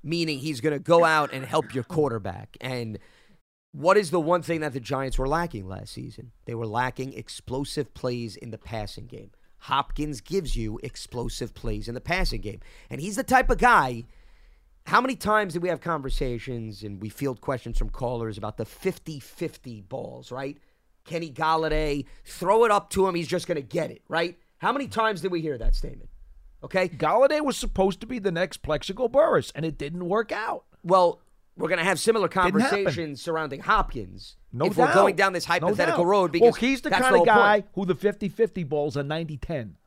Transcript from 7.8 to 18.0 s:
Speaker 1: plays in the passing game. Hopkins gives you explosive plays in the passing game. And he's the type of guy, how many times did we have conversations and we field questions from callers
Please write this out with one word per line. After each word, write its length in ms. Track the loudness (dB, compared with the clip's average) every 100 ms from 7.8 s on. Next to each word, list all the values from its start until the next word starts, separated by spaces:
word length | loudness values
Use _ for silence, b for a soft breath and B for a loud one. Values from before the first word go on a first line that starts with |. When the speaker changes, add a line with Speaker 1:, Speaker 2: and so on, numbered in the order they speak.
| -8
Speaker 1:
plays 420 | -6 -6 -4 -8 -12
in 140 | -14
the 60 | -14
passing 480 | -10 -8 -8 -12 -16
game. 240 | -18 -20 _ _ -20
Hopkins 560 | -2 -2 0 -4 -4 -6
gives 340 | -4 -4 0
you 240 | -2 -2 -6
explosive 720 | -10 -12 -10 -8 -6 -6 -10
plays 340 | -6 -6 -6 -6
in 60 |
the 60 | -10
passing 400 | -4 0 0 -2
game. 200 | -8 -12 b b b
And 120 | -8
he's 160 | -6 -4
the 60 |
type 260 | 4 4 4
of 80 | 4
guy, 460 | 6 6 4 -4 -10 -20 -20 -20 -20 _ _ _ 2
how 160 | 2
many 120 | 2
times 380 | -2 2 2 2
did 100 | -2
we 60 | -4
have 140 | -4
conversations 1000 | -4 -4 -2 -2 -2 -4 -6 -8 -8 -10
and 180 | -12 -10
we 80 | -10
field 320 | -6 -6 -4
questions 340 | -6 -6 -2 -2
from 120 | -2
callers 480 | -4